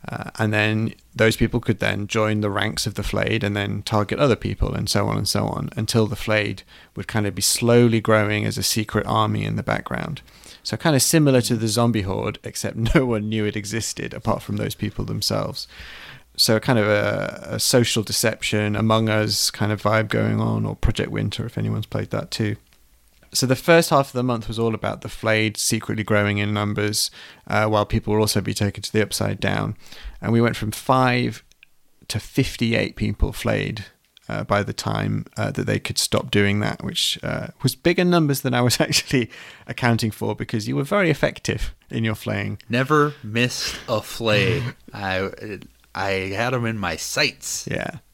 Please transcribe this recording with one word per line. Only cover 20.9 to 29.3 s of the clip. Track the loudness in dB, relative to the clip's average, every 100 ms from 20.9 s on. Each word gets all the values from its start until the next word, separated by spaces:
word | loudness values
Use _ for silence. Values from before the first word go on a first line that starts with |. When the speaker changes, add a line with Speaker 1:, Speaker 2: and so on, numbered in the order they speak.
| 2 -2
Speaker 1:
Winter | -2 -2 -4 -6
if | -4
anyone's | -2 -4 -4
played | -6 -4
that | -6 -6
too. | -4 -2 -4 _ _ _ _ _ _ _
So | 0 2
the | 2
first | 6 6 8
half | 4 4
of |
the | -2
month | 0 -2 -4
was | 0
all | 0 0
about | -4 -6
the | -10
flayed | -4 2 4 2 0
secretly | -2 -2 -2 -4
growing | 2 4 4 2
in | 0
numbers, | 0 0 0 0 0 -4 -6 -20 -20 -2
uh, | 0 4
while | 2 2
people | 0 2
will | 2
also | 4 2
be | 0
taken | 0 -2 -2
to | -2
the | 0
Upside | 0 0 -2